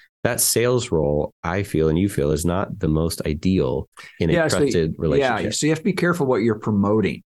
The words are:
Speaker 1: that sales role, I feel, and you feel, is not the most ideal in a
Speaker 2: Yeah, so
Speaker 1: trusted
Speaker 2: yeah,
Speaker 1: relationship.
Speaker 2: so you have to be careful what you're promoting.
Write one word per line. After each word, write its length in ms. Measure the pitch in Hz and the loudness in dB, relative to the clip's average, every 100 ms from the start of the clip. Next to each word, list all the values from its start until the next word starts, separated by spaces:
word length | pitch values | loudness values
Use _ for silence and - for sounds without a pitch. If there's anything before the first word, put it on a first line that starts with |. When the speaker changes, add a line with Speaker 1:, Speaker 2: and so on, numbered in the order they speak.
| _ _ | _ _
Speaker 1:
that 180 | 117 123 | -4 -2
sales 500 | - 113 120 123 113 | 0 0 2 0 0
role, 400 | 85 73 73 76 _ | 0 0 0 -4 _
I 180 | 85 92 | -4 -4
feel, 280 | 101 78 78 | -2 0 2
and 100 | 80 | 2
you 100 | 101 | 0
feel, 220 | - 71 | 0 0
is 120 | 85 | 0
not 360 | 85 87 - - | 0 -2 -4 -4
the 80 | 78 | 0
most 340 | 78 82 - 78 | 0 0 -2 -4
ideal 600 | 76 92 92 65 67 - - - - | -2 0 2 0 -2 -6 -16 -18 -2
in 120 | 82 | 0
a 20 | |
Speaker 2:
Yeah, 140 | 170 156 | 2 2
so 100 | 165 | 2
Speaker 1:
trusted 360 | 143 87 80 | 2 2 0
Speaker 2:
yeah, 20 | - | -2
Speaker 1:
relationship. 560 | 82 143 131 107 - | 0 2 2 0 -2
Speaker 2:
so 140 | - 151 | -2 0
you 40 | |
have 60 | 156 | 0
to 40 | |
be 100 | 208 | -2
careful 320 | 180 175 175 135 | 0 0 2 2
what 120 | 117 | 2
you're 200 | 113 107 | 2 0
promoting. 640 | 117 101 98 110 95 60 - | 0 2 2 2 0 -4 -12